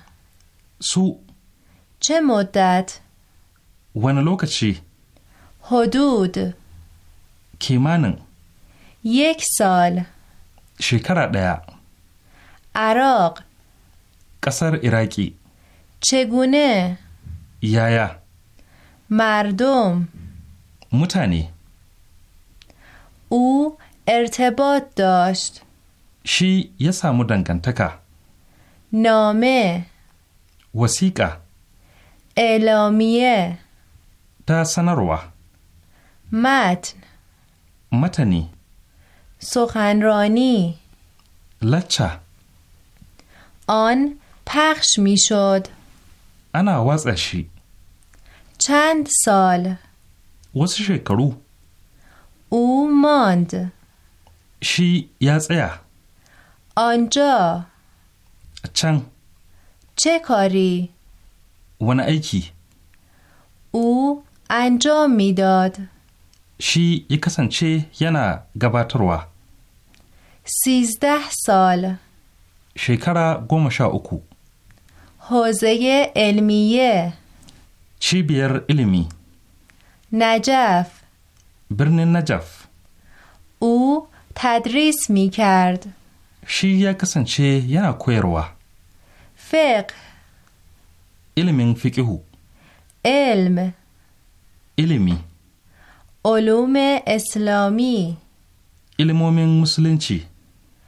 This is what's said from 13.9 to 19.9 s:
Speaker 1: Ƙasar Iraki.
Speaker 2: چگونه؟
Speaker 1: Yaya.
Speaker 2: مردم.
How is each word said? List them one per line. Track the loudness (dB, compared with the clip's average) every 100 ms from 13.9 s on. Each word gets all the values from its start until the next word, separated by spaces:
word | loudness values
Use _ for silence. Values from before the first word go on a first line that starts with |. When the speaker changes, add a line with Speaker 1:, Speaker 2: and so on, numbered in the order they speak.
| -20 _ _ _ -10
Speaker 1:
Ƙasar | -8 -4 -2 0
Iraki. | 0 0 -2 -4 -6 -8 _ _ _ _ _ -6
Speaker 2:
چگونه؟ | -2 0 0 0 2 2 2 2 -2 -6 -14 -20 -20 -20 -20 -8
Speaker 1:
Yaya. | 0 0 2 0 -2 -8 -20 _ _ -20 -20 _ -20 _ _
Speaker 2:
مردم. | 0 2 0 -2 0 0 2 2